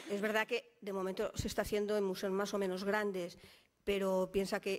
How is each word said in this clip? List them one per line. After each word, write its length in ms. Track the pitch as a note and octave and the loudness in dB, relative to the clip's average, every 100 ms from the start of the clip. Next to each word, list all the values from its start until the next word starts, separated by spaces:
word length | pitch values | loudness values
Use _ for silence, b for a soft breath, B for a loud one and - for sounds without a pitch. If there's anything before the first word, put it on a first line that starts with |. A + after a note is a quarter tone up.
| - | -4
es 120 | G3+ | -2
verdad 260 | G#3+ G#3+ A3 | 0 2 2
que 300 | A#3+ - - | -2 -4 -14
de 120 | G3+ | -6
momento 400 | F#3+ F#3+ F#3+ G#3+ | -2 -2 0 -2
se 140 | - G#3+ | -2 -4
está 140 | - | 0
haciendo 340 | G3+ G#3 G#3 G#3+ | 0 0 2 2
en 80 | |
museos 280 | G3 F#3 G3+ | 2 0 0
más 220 | F#3+ G3+ | 0 0
o 40 | G3+ | 0
menos 260 | F#3+ F#3 | 0 0
grandes, 540 | F#3+ G#3+ G#3 F#3 F3 - B B B _ | 0 0 0 -2 -6 -8 B B B _
pero 480 | - G3 F#3+ F#3 F#3 | 0 2 4 2 2
piensa 280 | G3 F#3+ G3+ | 2 0 0
que 160 | G3+ | -2